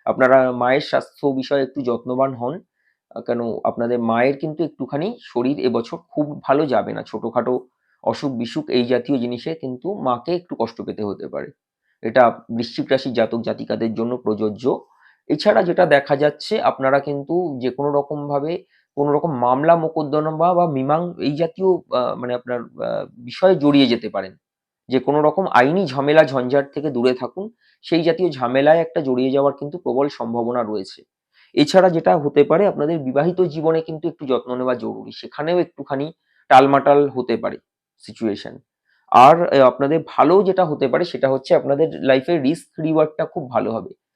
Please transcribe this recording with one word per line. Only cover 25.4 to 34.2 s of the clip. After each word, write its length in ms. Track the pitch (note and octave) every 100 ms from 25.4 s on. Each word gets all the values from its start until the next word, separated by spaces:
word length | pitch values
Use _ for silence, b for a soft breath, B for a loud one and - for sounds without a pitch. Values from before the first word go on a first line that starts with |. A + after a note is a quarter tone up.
| F#3
আইনি 380 | A#2 C3 F3+ E3+
ঝামেলা 380 | C3+ C#3 D#3
ঝঞ্ঝাট 500 | D3 C3+ B2 C#3 C#3
থেকে 160 | D3+ D3+
দূরে 240 | B2 B2+
থাকুন, 360 | B2+ B2 - G#3+ - _ _
সেই 220 | - E3+
জাতীয় 260 | E3 E3 F3+
ঝামেলায় 480 | C3+ B2 C3+ C#3+ E3
একটা 240 | E3 E3+
জড়িয়ে 300 | C3+ B2+ C3
যাওয়ার 220 | C#3 C#3
কিন্তু 240 | C3+ C#3+ F3
প্রবল 320 | - B2 C#3+
সম্ভাবনা 540 | - A#2 A#2+ A#2 B2
রয়েছে। 380 | G#2+ G#2 F#2+ - _ _ _ b b
এছাড়া 360 | - D3 F#3+ F#3
যেটা 280 | E3 D#3+ F3+
হতে 260 | C#3+ D3
পারে, 240 | C#3 E3 G3
আপনাদের 320 | D3 D3 E3
বিবাহিত 420 | C3 C3+ E3 F3+
জীবনে 400 | F3+ D3+ D#3 E3
কিন্তু 260 | D#3+ D#3+ E3
একটু 180 | -